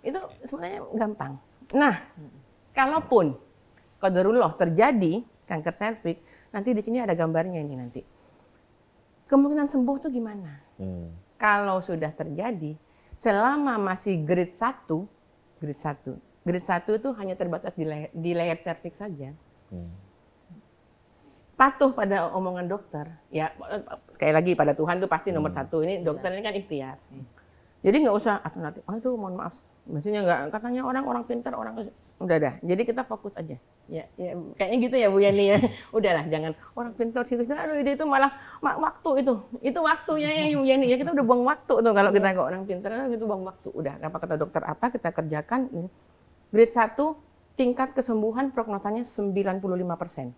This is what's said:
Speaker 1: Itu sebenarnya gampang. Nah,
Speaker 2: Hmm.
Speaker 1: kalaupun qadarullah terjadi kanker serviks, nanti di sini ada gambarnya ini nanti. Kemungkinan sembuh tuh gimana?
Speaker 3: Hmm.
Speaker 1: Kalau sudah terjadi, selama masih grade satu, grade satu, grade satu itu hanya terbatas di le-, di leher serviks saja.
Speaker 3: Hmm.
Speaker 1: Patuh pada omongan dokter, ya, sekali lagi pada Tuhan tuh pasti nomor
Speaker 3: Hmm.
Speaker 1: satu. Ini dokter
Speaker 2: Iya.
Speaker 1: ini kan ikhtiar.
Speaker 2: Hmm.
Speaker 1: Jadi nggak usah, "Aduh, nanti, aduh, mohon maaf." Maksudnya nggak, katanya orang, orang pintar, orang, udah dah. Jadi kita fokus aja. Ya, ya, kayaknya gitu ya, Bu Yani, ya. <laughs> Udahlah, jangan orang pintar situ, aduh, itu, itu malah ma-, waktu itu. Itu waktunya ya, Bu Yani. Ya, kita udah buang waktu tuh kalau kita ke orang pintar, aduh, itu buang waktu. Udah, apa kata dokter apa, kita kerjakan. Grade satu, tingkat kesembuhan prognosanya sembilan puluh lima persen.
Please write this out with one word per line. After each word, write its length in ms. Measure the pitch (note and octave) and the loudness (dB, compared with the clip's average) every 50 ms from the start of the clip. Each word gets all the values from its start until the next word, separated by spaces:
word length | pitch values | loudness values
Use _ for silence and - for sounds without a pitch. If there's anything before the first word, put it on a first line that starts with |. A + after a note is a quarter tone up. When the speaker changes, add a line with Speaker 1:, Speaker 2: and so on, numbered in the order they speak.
Speaker 1:
Itu 160 | _ A3+ C4+ F#4 F#4 - - - C4+ | _ -4 -6 -6 -8 -10 -16 -16 -14
sebenarnya 380 | B3+ - D#4+ E3+ F3 - - - - | -12 -10 -8 -8 -8 -8 -10 -12 -6
gampang. 460 | - A3+ A#3 G#3+ G#3+ - C#3+ C3+ C#3 C3+ _ _ _ _ - - | -4 -2 -2 -2 -4 -6 -8 -10 -10 -14 _ _ _ _ -20 -2
Nah, 220 | - C4 D4 C#4+ G3+ E3+ - - - | 2 4 4 4 4 0 -6 -14 -20
Speaker 2:
Hmm. 180 | - D3+ C#3+ - - - _ _ _ _ _ _ | -20 -20 -20 -20 -20 -20 _ _ _ _ _ _
Speaker 1:
kalaupun 640 | - C4+ C4 D4+ D#4+ D#4+ - C4 A3+ F3+ D3 C3 - - _ _ _ _ _ _ _ _ _ _ _ | 2 2 2 2 0 0 6 6 6 6 6 0 -4 -12 _ _ _ _ _ _ _ _ _ _ _
qadarullah 580 | - G3 F#3 F3+ F#3 G3 A3 B3 A3+ D#3+ D#3 | 0 2 4 4 4 4 6 6 4 4 4
terjadi 640 | - F#3+ E3 E3 E3 A3 C4+ D4 A3+ F#3+ E3 E3 G#3+ B3 - _ _ _ | 0 0 0 4 4 4 6 6 4 2 2 0 0 -4 -8 _ _ _
kanker 300 | _ F#3 D#3+ D3+ E3+ D#3+ | _ -8 -4 -4 -6 -6
serviks, 500 | - G#3 G#3+ A3+ A3 - E3+ E3 - - - - - _ _ | -4 -4 -6 -6 -4 -4 -6 -6 -6 -8 -20 -20 -20 _ _
nanti 240 | - G#3+ G3 A#3 B3 | -8 -6 -2 0 0
di 80 | G#3+ | 0
sini 180 | G#3 A3+ A3+ B3+ | 0 -2 -2 -2
ada 140 | A#3+ G#3 F3 | 0 0 0
gambarnya 480 | E3 E3+ D#3+ D#3+ D#3+ E3 F#3 F3+ E3 | 0 0 0 2 0 0 0 -4 -6
ini 140 | D3+ C#3+ C#3+ | -6 -6 -8
nanti. 260 | B2+ B2 A#2+ A#2 C3+ - _ _ _ _ _ _ _ _ _ _ _ _ _ _ _ _ _ _ _ _ _ _ _ _ | -8 -10 -10 -12 -14 -16 _ _ _ _ _ _ _ _ _ _ _ _ _ _ _ _ _ _ _ _ _ _ _ _
Kemungkinan 420 | _ - C#4 C#4 C#4+ D4 D4+ C#4+ C#4+ | _ 4 4 4 4 2 0 0 0
sembuh 280 | - C#4 B3+ A#3+ C#4 C#4 | 0 0 0 0 0 -2
tuh 100 | - E4 | -4 -6
gimana? 480 | C4 B3 A3+ A3 G#3+ G3+ F#3+ D#3 C#3+ C#3+ _ _ _ | -6 -4 -6 -6 -10 -12 -14 -14 -16 -18 _ _ _
Speaker 3:
Hmm. 380 | _ F#2+ F#2+ - - E2+ E2+ E2 F2 F#2 _ _ | _ -8 -8 -8 -8 -10 -12 -14 -18 -20 _ _
Speaker 1:
Kalau 420 | _ - G#3+ G#3 G3+ G3+ G3+ F#3+ F#3 | _ 2 4 4 4 2 0 0 -2
sudah 280 | F3 - F#3 D#3+ D#3 D3+ | -2 -4 -4 -4 -4 -4
terjadi, 720 | D#3 - D#3 D#3+ C#3+ D#3 F#3+ A#3+ A#3+ F3+ D#3 D3 D#3 D#3 _ _ _ _ _ _ - | -4 -6 -8 -8 -6 -6 -4 -4 -4 -4 -6 -8 -10 -12 _ _ _ _ _ _ -20
selama 640 | - - A#3 G#3 G3 G#3+ B3+ C#4 D4 D4 C#4 B3 | -4 0 2 4 4 4 4 2 2 0 0 0
masih 400 | G#3+ G3+ F#3+ F#3 F#3 - G#3 F#3+ E3+ | 0 0 -2 -2 -2 -2 -2 -2 0
grade 340 | D#3 D3+ F3+ F3 F#3+ F#3 - | 2 2 2 2 2 -2 -2
satu, 520 | - A3+ A#3+ C4 - - _ D#3+ D#3 F#3+ G3+ _ _ _ _ _ _ _ _ _ | -4 -2 -2 -4 -4 -6 _ -4 -4 -4 -8 _ _ _ _ _ _ _ _ _
grade 200 | _ - D3 C#3+ | _ -10 -8 -8
satu, 400 | - - D3+ C#3+ C#3+ _ C3+ B2+ - - _ _ _ | -6 -6 -8 -8 -8 _ -12 -12 -12 -14 _ _ _
grade 240 | _ E3+ F3 F3+ F3 | _ -4 -2 -2 0
satu 320 | - F#3+ F3 F3 - G#3+ | -2 -2 -2 0 -2 -2
itu 160 | G#3+ A3 C#4 B3+ | -2 -2 -4 -6
hanya 240 | G#3+ G3+ F#3+ F#3 | -6 -6 -8 -4
terbatas 340 | F3+ F3+ F3 E3+ F3 - G3 - | -4 -4 -4 -4 -6 -6 -8 -6
di 120 | - D#3+ | -6 -6
le-, 240 | D#3 D#3 D3+ D3+ - | -4 -4 -6 -8 -10
di 220 | - E3+ E3 F3 E3+ | -10 -6 -4 -2 0
leher 240 | E3+ E3+ F3 E3 E3 | 0 0 -2 -2 -4
serviks 380 | - F3+ E3 - - F3 - | -4 -8 -8 -8 -10 -16 -14
saja. 400 | _ G#3 G#3+ F3+ C#3+ C#3 C3 D3 D#3+ _ _ _ _ _ _ | _ -12 -12 -10 -12 -12 -14 -14 -18 _ _ _ _ _ _
Speaker 3:
Hmm. 240 | - F2+ F2 E2+ E2+ F#2+ G2 G2 _ _ _ _ _ _ _ _ F3 F3 _ _ _ _ _ _ _ _ _ _ _ _ - - - - _ _ _ | -14 -12 -12 -12 -14 -18 -20 -20 _ _ _ _ _ _ _ _ -20 -20 _ _ _ _ _ _ _ _ _ _ _ _ -20 -20 -20 -20 _ _ _
Speaker 1:
Patuh 400 | - B3+ C4+ C4+ - D4 C4+ B3 | 2 2 2 4 4 2 2 4
pada 400 | - G#3+ G3 G3 G3 E3 E3+ - | 2 -2 0 0 0 0 -2 -2
omongan 320 | F#3+ F#3 F3+ F3+ F3+ F3+ | -4 -4 -4 -4 -4 -4
dokter, 380 | F3 F#3+ G3+ G3 - - D3+ D3 D#3+ E3 - _ _ | -4 -4 -6 -8 -10 -10 -10 -10 -10 -14 -20 _ _
ya, 240 | - D#3 D#3 - - - - - - G#3 - - - - _ _ | -6 -4 -4 -4 -6 -10 -14 -10 -10 -10 -10 -12 -16 -16 _ _
sekali 240 | - - - D3+ D#3 | -8 0 2 4 4
lagi 200 | D#3 E3+ F3+ F3+ | 4 4 4 4
pada 180 | D#3+ D#3+ D3+ C#3+ | 4 4 2 4
Tuhan 240 | - D#3 D#3+ F3 | 2 0 0 0
tuh 80 | F3+ F#3 | -2 0
pasti 220 | F#3 - D#3 - G3+ | 0 0 0 0 -2
nomor 240 | F#3 D#3+ D3+ D#3 - | -2 0 0 -2 -2
Speaker 3:
Hmm. 80 | C#3+ | -4
Speaker 1:
satu. 240 | C#3 C3+ - D#3+ D#3 | -6 -2 -2 -2 0
Ini 160 | E3+ G3 F#3 | 0 -2 -2
dokter 320 | F3 E3 D3 D3 - F#3 F#3 | -2 -4 -4 -2 -4 -6 -6
Speaker 2:
Iya. 20 | |
Speaker 1:
ini 80 | G3 G#3+ | -4 -6
kan 120 | G#3+ G3+ | -6 -6
ikhtiar. 400 | G3+ G3 - D#3+ C#3+ C3+ C3+ C#3 - _ | -6 -6 -6 -8 -8 -8 -8 -12 -16 _
Speaker 2:
Hmm. 180 | _ C3+ C3+ C3 - _ - _ _ _ _ _ _ _ _ | _ -18 -18 -18 -18 _ -20 _ _ _ _ _ _ _ _
Speaker 1:
Jadi 160 | _ F3+ G3+ D4 | _ 4 4 6
nggak 140 | D4+ B3 G3+ | 4 4 4
usah, 260 | G#3 G#3+ A#3 G#3 G3+ | 2 2 2 0 0
"Aduh, 200 | - - - - | -2 -8 -10 -8
nanti, 200 | E3 D3+ E3 - - | -10 -10 -10 -12 -12
aduh, 300 | - F#3+ A3+ A3+ B3+ B3+ | -10 -10 -6 -4 -4 -4
mohon 220 | A3+ G3+ F#3+ F3+ | -4 -6 -8 -8
maaf." 240 | F#3 - E3+ - - _ _ _ _ _ | -8 -8 -10 -12 -14 _ _ _ _ _
Maksudnya 380 | - - D3+ D3 G3+ G#3 G#3 | -10 -8 -6 -4 -2 -2 0
nggak, 200 | G3+ F3+ F3 C3 C#3 D3+ | 2 2 2 2 0 -4
katanya 300 | - G#3+ G#3+ A#3+ B3 B3+ C4 | -6 -6 -6 -4 -4 -4 -4
orang, 220 | B3+ B3+ C4 C4+ | -2 -4 -2 -2
orang 160 | C4 B3 A#3+ A#3 | -2 -4 -4 -4
pintar, 300 | - B3 A#3+ A#3+ C4 B3 | -4 -6 -6 -6 -6 -8
orang, 320 | A#3 A3+ A3+ A3+ A3+ A3 G3+ - _ _ _ _ _ | -6 -8 -8 -8 -10 -12 -12 -12 _ _ _ _ _
udah 180 | - F#3 E3+ D#3+ | -2 2 2 2
dah. 160 | D3+ C3+ B2+ - | 2 0 -2 -6
Jadi 220 | - E3+ F3+ F#3+ A#3+ | -2 -2 0 0 0
kita 200 | A#3+ A#3 B3 B3+ | -2 -2 -4 -4
fokus 300 | - A3 G#3 - G3+ G3+ | -6 -8 -10 -10 -12 -12
aja. 260 | - E3+ D#3 D#3+ - _ _ _ _ _ | -12 -12 -12 -12 -16 _ _ _ _ _
Ya, 180 | - - D#3+ - - _ | -12 -12 -12 -12 -12 _
ya, 220 | - F3+ F3+ D#3+ F3+ E3 C#3 - | -10 -10 -8 -8 -10 -10 -12 -6
kayaknya 220 | - G3+ F#3 A3 B3+ | -6 -4 -2 0 0
gitu 160 | A#3 B3 A#3+ | 0 2 2
ya, 120 | C4 A#3 G3+ | 4 4 6
Bu 100 | F#3+ G3 | 6 6
Yani, 260 | G3+ G3+ G3 G3+ G3+ | 6 6 6 6 6
ya. 100 | G3 G3+ G3+ G#3+ A#3+ - | 6 6 6 4 2 0
<laughs> 160 | - - - - | -2 -16 -2 -2
Udahlah, 320 | A3+ G#3 G3+ F3 D#3+ D3 | 2 2 4 2 2 0
jangan 260 | D#3+ D#3 D#3 D#3 D#3+ D#3 - - - - | 0 -2 -2 -2 -2 -6 -8 -10 -16 -10
orang 200 | - A#3+ A#3+ A3 | -10 -10 -10 -4
pintar 300 | - A#3 A3+ A3+ B3 A#3+ | -4 -4 -2 -2 -4 -2
situ, 200 | B3 B3+ A#3+ A#3+ | -2 0 -2 0
aduh, 300 | A#3 C#4+ D4+ E4+ D#4 D#4 | -2 -2 -4 -4 -4 -2
itu, 140 | D4 C#4+ C4+ | 0 0 0
itu 140 | C#4+ C#4 D#4 | 0 0 0
malah 260 | D4+ C#4 C4+ C4+ C#4 C4+ - - - - - | 2 4 4 4 4 2 -2 -18 -18 -16 -4
ma-, 180 | - C#4+ - - | -2 -2 -2 0
waktu 420 | D#4 D#4+ - - _ D#4+ C#4 C4 | -2 -4 -4 -4 _ 0 2 2
itu. 140 | C4+ C4+ B3 G#3 - - - B3 - | 4 2 0 0 -2 -10 -14 -4 -4
Itu 180 | B3+ B3 F4 | -2 -2 0
waktunya 480 | E4 D#4 D#4+ D#4+ - - D#4 D#4 D4 D4+ | 2 2 0 0 0 -2 -2 -2 0 0
ya, 140 | D#4 D#4 D4+ D4+ D4+ | 0 0 0 0 2
Bu 100 | C#4+ C4+ | 2 4
Yani. 200 | C4 C4 C4+ C#4 | 4 4 6 6
Ya, 100 | A#3+ B3 | 4 4
kita 160 | B3+ C#4+ C#4+ E4+ | 2 2 0 2
udah 120 | C#4+ C#4 | 2 4
buang 180 | A3 B3+ B3 A#3+ | 6 6 6 6
waktu 300 | B3+ D4+ D4+ - - C#4 | 2 0 0 0 0 2
tuh 180 | G#3+ A3+ A#3 G#3+ | 4 4 4 6
kalau 160 | G3+ G3 G3+ | 6 6 6
kita 180 | G3+ G3+ F#3+ G3 | 6 6 4 4
ke 100 | F#3+ F#3 D3+ | 2 2 0
orang 220 | C3 E3+ F#3 F#3+ | 0 -2 -4 -6
pintar, 240 | G3+ G3 F3+ G3+ G3+ A3 | -6 -8 -6 -6 -6 -6
aduh, 180 | A#3 C4+ C4 A#3+ | -4 -4 -2 -2
itu 120 | A3+ A3 | -2 -2
buang 180 | A3 G#3 F#3+ F#3 | -2 -4 -4 -4
waktu. 240 | F#3 F#3 - _ - | -8 -12 -12 _ -12
Udah, 220 | - - D#3+ C#3 C#3+ D3 | -8 -6 -6 -6 -6 -6
apa 180 | - D#3 F3 E3+ | -8 -8 -6 -6
kata 160 | - F3 E3 D3+ | -4 -2 -2 -2
dokter 240 | D#3 D#3+ - E3 - | -2 -2 -2 -4 -4
apa, 260 | - D#3 - - B3 | -4 -6 -2 -2 -2
kita 200 | A#3+ A#3+ - E3+ | -2 -2 -4 -4
kerjakan. 500 | D#3+ - E3 D#3 D#3 D3+ D3+ - A3+ B3+ C4 B3+ - F3 E3 F#3 _ _ _ _ _ _ _ _ _ _ _ _ | -4 -2 -4 -2 -4 -4 -4 -2 -2 -2 -2 -2 -4 -8 -8 -8 _ _ _ _ _ _ _ _ _ _ _ _
Grade 240 | - G#3 A#3 A3+ - | 6 6 6 6 6
satu, 480 | B3 A3+ G#3+ - - C#4+ D#4 D#4+ D4+ - _ _ _ _ _ _ | 2 2 2 2 0 0 0 0 -6 -12 _ _ _ _ _ _
tingkat 380 | - C4+ A#3+ B3 B3 C4+ C4 C#4+ | 0 2 2 2 0 -2 -2 -2
kesembuhan 560 | - B3 - A#3 A3 G#3 A3 A3 A#3+ C4 C4+ | -4 -2 0 0 0 0 0 0 -2 -2 -2
prognosanya 520 | C4 - A3+ A3 G#3 G3 - G3+ G#3 A3+ B3 | -2 -4 -4 -2 -4 -4 -4 -4 -4 -4 -6
sembilan 540 | A#3 - - G#3 G3+ F#3+ G3 G3 G3 F#3 F#3+ | -8 -6 -4 -2 -2 0 0 0 0 -2 -2
puluh 180 | F#3 G3 F#3 | -2 -2 -2
lima 200 | F3+ F3+ F3+ E3+ | -2 -2 -4 -4
persen. 340 | E3 F3+ F3 - - C3+ B2 B2 | -6 -6 -10 -8 -10 -10 -10 -12